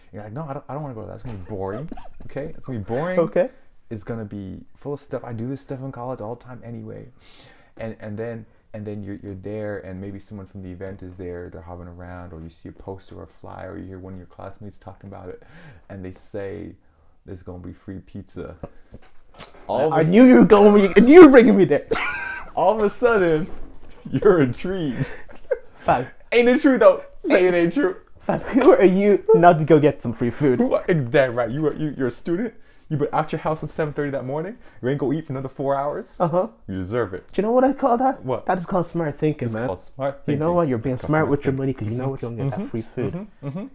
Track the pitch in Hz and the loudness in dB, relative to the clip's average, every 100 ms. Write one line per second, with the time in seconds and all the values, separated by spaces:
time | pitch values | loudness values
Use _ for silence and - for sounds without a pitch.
0 | - 104 104 113 160 143 - 135 147 110 | -20 -16 -14 -12 -10 -12 -10 -10 -10 -12
1 | 95 95 127 104 90 104 95 110 160 - | -12 -12 -12 -12 -10 -8 -6 -8 -10 -12
2 | - - - 135 156 - - 123 95 120 | -12 -12 -12 -10 -10 -10 -10 -8 -6 -4
3 | 170 185 160 175 175 - - - - 113 | -2 -2 0 0 -2 -6 -20 -20 -16 -14
4 | 95 113 107 104 95 90 - - 139 143 | -10 -10 -10 -12 -12 -14 -18 -16 -12 -12
5 | - 127 123 110 120 135 - 135 135 123 | -10 -12 -10 -10 -8 -10 -12 -12 -12 -12
6 | 123 123 107 120 127 127 117 117 110 104 | -10 -10 -10 -12 -16 -18 -16 -14 -14 -16
7 | 107 - - - - - _ - 113 - | -18 -20 -20 -20 -20 -20 _ -14 -12 -12
8 | 110 104 117 113 110 _ _ 110 104 104 | -12 -10 -10 -12 -16 _ _ -14 -12 -10
9 | 98 98 101 95 98 107 104 101 92 92 | -10 -12 -12 -12 -10 -10 -8 -10 -12 -12
10 | 98 98 98 107 92 101 92 90 95 98 | -12 -14 -16 -16 -16 -16 -14 -12 -14 -14
11 | 92 90 90 87 90 87 85 87 87 85 | -16 -14 -12 -12 -12 -16 -16 -16 -16 -16
12 | 90 90 90 82 82 - 98 82 - 95 | -16 -16 -16 -16 -18 -18 -20 -16 -14 -16
13 | - 92 90 - 98 92 92 90 92 92 | -16 -18 -18 -18 -18 -16 -14 -14 -14 -14
14 | 95 95 90 - 95 - 104 - - 95 | -14 -16 -18 -18 -16 -16 -18 -18 -20 -20
15 | 101 95 92 - - 160 165 120 - 98 | -18 -16 -16 -18 -20 -20 -20 -20 -18 -14
16 | 92 98 - 104 98 92 87 87 _ _ | -14 -16 -14 -12 -10 -10 -14 -18 _ _
17 | _ _ - 92 92 90 90 87 - 95 | _ _ -18 -16 -14 -14 -14 -16 -14 -14
18 | - 104 92 - 76 87 - - - - | -14 -18 -16 -14 -14 -14 -18 -18 -20 -20
19 | - - - - - - - 110 156 160 | -20 -20 -20 -20 -20 -16 -6 -2 0 2
20 | 160 196 254 247 180 202 208 208 196 214 | 4 8 10 10 8 8 8 6 6 6
21 | 240 330 311 262 226 202 175 143 - - | 10 12 12 12 8 6 4 2 -2 -4
22 | - - - - - - 170 220 208 - | -4 -6 -8 -10 -8 0 2 2 0 2
23 | 240 226 175 156 190 - - - - - | 2 4 4 2 -2 -6 -10 -12 -16 -16
24 | - 135 214 180 131 120 180 190 151 113 | -6 2 4 6 4 0 -6 -4 -4 -4
25 | 139 - - - - - - - - 139 | -6 -8 -14 -14 -6 -6 -6 -6 -2 -2
26 | 127 - - 233 240 254 302 247 214 - | -2 -14 -2 2 4 4 4 6 6 6
27 | - - 359 202 180 180 170 277 285 - | 0 -12 0 4 4 4 2 0 -2 -4
28 | - - - 196 - 226 269 523 196 180 | -14 -10 -6 -6 -2 4 6 6 6 4
29 | 202 190 - 440 175 165 156 160 143 - | 4 2 4 6 8 6 6 6 4 0
30 | 120 110 120 - 143 123 254 - - 175 | -6 -4 -4 0 0 2 2 0 0 -2
31 | 120 147 131 117 120 131 156 - 151 127 | 2 2 2 0 -4 -2 -2 -2 -6 -4
32 | 127 - - 170 233 - - - - 151 | -4 -4 -4 -4 -4 -10 -20 -20 -8 -4
33 | - 135 151 160 160 156 151 - 156 143 | -2 -2 -4 -4 -4 -6 -8 -6 -6 -4
34 | 143 135 127 147 180 240 - - 120 143 | -6 -6 -6 -8 -8 -12 -20 -8 -4 -2
35 | 139 151 - 131 127 - 135 139 143 147 | -2 -4 -6 -10 -10 -6 -2 -2 -4 -8
36 | 247 - 170 175 220 - - 95 92 120 | -12 -4 -2 0 -2 -8 -10 -8 -4 -4
37 | 104 92 - - 208 254 269 277 277 240 | -4 -6 -6 -4 0 2 2 0 0 0
38 | 262 262 131 120 - 185 165 180 170 170 | 0 -2 -4 -4 -2 -4 -2 -4 -2 -4
39 | 160 139 156 147 120 110 120 92 - - | -6 -2 -4 -2 -4 -4 -6 -8 -12 -8
40 | 139 135 - 143 156 175 165 123 131 127 | -8 -6 -4 -2 0 0 0 -2 -2 -6
41 | - 156 143 139 139 135 135 127 107 120 | -2 0 0 0 -2 -2 -4 -4 -6 -6
42 | 135 135 120 117 135 - 233 117 110 - | -6 -6 -8 -6 -6 -6 -6 -8 -8 -6
43 | 131 170 214 - 139 147 262 | -6 -6 -12 -14 -12 -10 -12